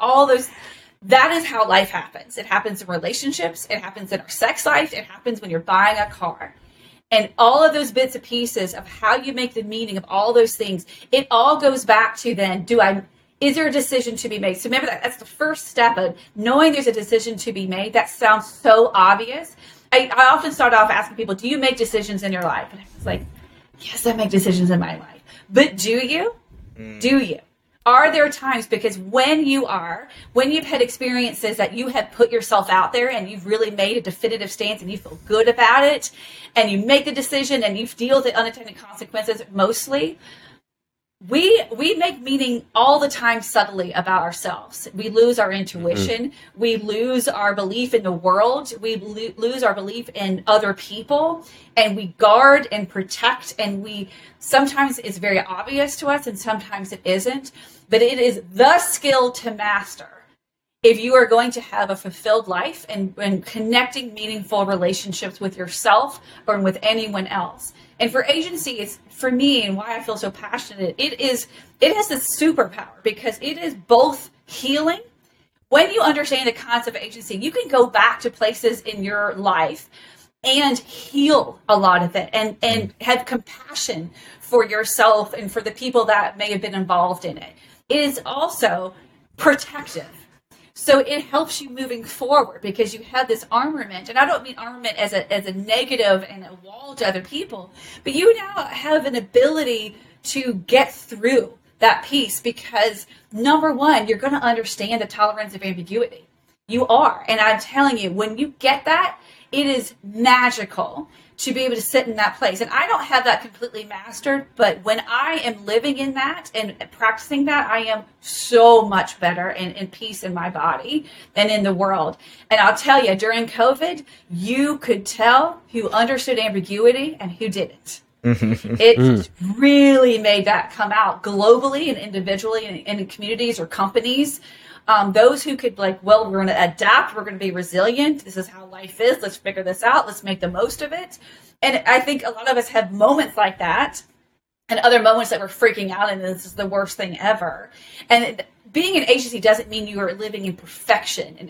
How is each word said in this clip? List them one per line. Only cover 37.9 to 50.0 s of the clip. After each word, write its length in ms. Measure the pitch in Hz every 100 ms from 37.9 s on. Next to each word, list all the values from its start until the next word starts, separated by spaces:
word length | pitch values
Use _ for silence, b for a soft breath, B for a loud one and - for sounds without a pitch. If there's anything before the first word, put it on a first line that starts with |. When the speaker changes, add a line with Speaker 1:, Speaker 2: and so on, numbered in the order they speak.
| - 240 269
Speaker 1:
with 80 | 254
the 100 | 226
unintended 400 | 226 226 214 190
consequences 640 | 208 208 214 220 214 214 220
mostly, 680 | 196 196 226 - 277 320 - b b b b _ _ _ _ _ _ 180
we, 360 | 277 370 453 - 226
we 180 | 311 320
make 240 | 349 277
meaning 440 | 254 269 254 240 - 220
all 240 | 247 285
the 80 | 285
time 340 | - 240 226
subtly 480 | 202 226 196 196 175
about 300 | 175 180 185
ourselves. 640 | 170 175 185 170 - - -
We 140 | 190 214
lose 320 | 214 240 240
our 100 | 196
intuition. 760 | 196 190 180 170 175 190 226 269
Speaker 3:
Mm-hmm. 300 | - - -
Speaker 1:
We 160 | 233 220
lose 500 | 214 214 247 254 -
our 300 | - 202 196
belief 360 | 190 220 247
in 120 | 226
the 80 | 190
world. 600 | 170 180 185 233 269 285 226
We 160 | 220 220
lo-, 360 | 208 208 226 -
lose 280 | 233 262
our 100 | 240
belief 340 | 196 196 233